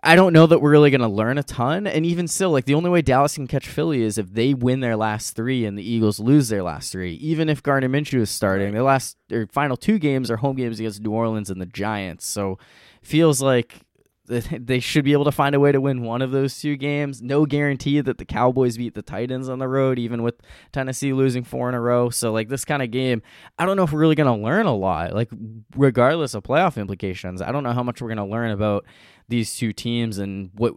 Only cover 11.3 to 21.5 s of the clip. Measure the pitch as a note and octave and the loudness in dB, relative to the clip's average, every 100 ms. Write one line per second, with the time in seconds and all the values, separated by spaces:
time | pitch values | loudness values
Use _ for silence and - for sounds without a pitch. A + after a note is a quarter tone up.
11.3 | A2 G2 F#2 F#2 - G#2 G#2+ F#2+ F2 - | -2 -6 -8 -10 -6 -6 -4 -6 -8 -8
12.3 | - G2 F#2 _ - - _ - D3+ D#3+ | -4 -4 -6 _ -20 -20 _ -2 4 4
13.3 | C3+ C3+ B2 A#2 - _ _ _ _ _ | 4 2 0 0 -12 _ _ _ _ _
14.3 | A#2+ - C3+ A#2+ B2+ - D#3 C#3 D3 D3 | -6 -6 -10 -4 -4 0 0 4 4 2
15.3 | C#3+ C#3+ C#3+ C#3+ C#3 C3+ B2+ A#2 A#2 C3 | 2 0 4 4 4 0 -2 -4 -4 -2
16.3 | C3+ C3+ - D3+ C#3+ C#3+ D3 C#3+ B2+ A#2+ | 0 -2 -4 -6 -4 -4 -4 -4 -8 -2
17.3 | C#3+ D3+ D3 C#3+ C#3 - C#3+ B2+ - - | 0 2 2 0 -2 0 0 0 -6 -6
18.3 | - B2 B2+ B2 A2+ A#2+ G#2 - G2 B2+ | 0 0 2 0 -2 -8 -10 -12 -8 -6
19.3 | B2+ C3 B2+ C3 C3+ C3+ B2+ A#2 A#2+ A#2 | -6 -8 -8 -4 0 0 0 -4 -2 -4
20.3 | A#2+ _ - _ C#3 C3 B2+ C#3 C3 C3+ | -6 _ -20 _ -8 -6 -4 -2 2 2
21.3 | B2 A#2+ | 0 -6